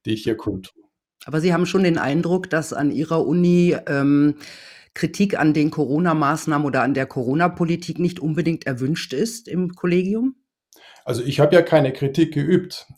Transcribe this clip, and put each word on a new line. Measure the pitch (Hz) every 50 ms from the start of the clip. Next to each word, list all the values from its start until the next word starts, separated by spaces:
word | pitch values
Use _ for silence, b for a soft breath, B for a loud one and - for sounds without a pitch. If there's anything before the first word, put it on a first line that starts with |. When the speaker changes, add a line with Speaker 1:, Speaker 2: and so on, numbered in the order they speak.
| -
Speaker 1:
die | 107 110
ich | 107 -
hier | 120 110
kundtue. | - - 107 95 92 92 - _ _ _ _ _ _ _ _ _ _ -
Speaker 2:
Aber | - 139 156
Sie | 160 180 170
haben | 165 180
schon | 175 185 190 190
den | 175 170
Eindruck, | - 85 131 143 165 170 170 180 185 180 -
dass | - 160 151 - -
an | - 143 143
Ihrer | - 127 160 - 165 160 -
Uni, | - 160 175 175 175 175 175 175 175 151 - -
ähm, | - 143 139 139 143 143 147 147 147 147 B B B B B B B B B B B -
Kritik | - - 165 - - 202 196 196
an | - 151 156 151
den | 165 147 151
Corona-Maßnahmen | - 156 147 117 139 156 180 175 160 156 143 139 156 156 - 165 151 143 151
oder | 139 131 131
an | 117 127 143
der | 135 131
Corona-Politik | - - 139 120 120 135 160 175 175 175 - 175 160 170 165 - - 160 -
nicht | 180 175 175 -
unbedingt | - 170 151 160 160 160 165 - -
erwünscht | - 135 120 131 135 165 - - - -
ist | 135 214 226 - - -
im | - - 175 180 175 180
Kollegium? | - - 175 175 185 180 190 208 226 240 269 262 _ _ _ _ _ _ _ b b b b b b b
Speaker 1:
Also | - 123 117 120
ich | 143 - -
habe | 147 151 175
ja | 175
keine | 170 - 165 156 139 131 -
Kritik | - 139 139 139 165 160 156 -
geübt. | 147 143 151 185 180 185 - - - - - -